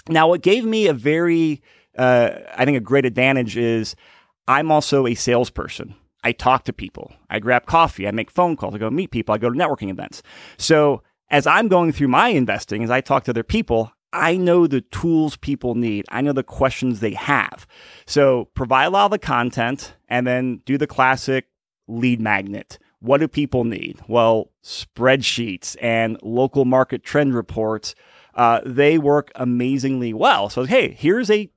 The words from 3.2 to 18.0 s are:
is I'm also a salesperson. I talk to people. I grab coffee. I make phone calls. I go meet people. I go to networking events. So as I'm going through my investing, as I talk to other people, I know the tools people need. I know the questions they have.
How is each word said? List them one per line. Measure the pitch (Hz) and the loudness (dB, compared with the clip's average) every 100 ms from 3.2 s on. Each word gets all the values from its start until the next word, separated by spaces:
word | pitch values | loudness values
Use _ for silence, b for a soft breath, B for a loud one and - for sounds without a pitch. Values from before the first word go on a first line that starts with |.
| 131 135 113 110 | 0 0 -2 -2
is | 117 113 107 - b b b _ - | 0 0 -4 -10 b b b _ -2
I'm | 139 160 | 0 2
also | 151 - 139 123 | 0 2 0 0
a | |
salesperson. | 117 123 120 123 - - - - - _ _ | -2 0 0 -2 -6 -12 -14 -16 -20 _ _
I | 120 | -6
talk | - 127 131 | -2 0 0
to | - | -2
people. | - 92 - - _ - | -10 -14 -16 -20 _ -12
I | 104 | -6
grab | 110 123 - | 0 -2 2
coffee. | 165 160 - 101 | 2 2 -2 -6
I | |
make | 113 107 | -6 -4
phone | - 175 156 | -2 -2 -2
calls. | - | -8
I | 101 | -6
go | 110 | -4
meet | 151 190 | -4 -4
people. | 117 104 107 | -6 -2 -2
I | |
go | 120 | -2
to | 131 | -2
networking | 156 131 98 | -2 -4 -8
events. | 92 104 - B B B - | -10 -14 -18 B B B -6
So | - 156 147 127 _ _ - | 2 4 4 0 _ _ -2
as | 143 143 | 2 4
I'm | 185 226 | 2 4
going | 175 165 | 2 2
through | 147 139 | 0 2
my | 135 240 | 2 2
investing, | 165 110 101 - 107 | 2 0 -4 -6 -6
as | 117 | -2
I | 127 | -2
talk | - 139 - | 0 -2 -2
to | |
other | 113 | -4
people, | - 220 - 113 113 _ _ | -2 -4 0 -2 -2 _ _
I | - 165 185 | -4 -2 0
know | 175 175 165 | 2 4 2
the | 131 | 0
tools | - - 165 160 151 - | -4 -6 0 0 0 -4
people | - 139 123 117 | -8 -6 -4 -4
need. | 117 104 - | -4 -4 -6
I | 120 | -4
know | 143 | -2
the | 135 | -2
questions | - - 131 - 127 104 | -6 -2 -2 0 -4 -2
they | 110 | -4
have. | 90 - 135 - - - B B B | -4 -2 0 -2 -8 -20 B B B